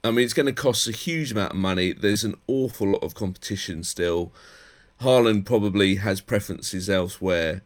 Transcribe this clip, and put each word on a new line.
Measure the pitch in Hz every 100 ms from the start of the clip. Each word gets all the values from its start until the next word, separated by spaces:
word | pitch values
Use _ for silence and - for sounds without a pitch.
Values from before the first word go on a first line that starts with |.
I | 117
mean, | 117 123
it's |
gonna | - 139
cost | 131 135 117 120
a |
huge | 110 - 165 143
amount | 107 95
of | 98
money. | 95 92 92
There's | - 104 101
an | 107 - -
awful | 131 127 - 98
lot | 101
of | 90
competition | - 98 90 - 101 - 82
still. | 87 - 87 85 87 - - - - _ _ _
Haaland | 127 127 117 107 95
probably | 117 104 98 95 95
has | 101 98
preferences | - 104 101 90 - 92 95
elsewhere | 95 87 - 92 85 82 92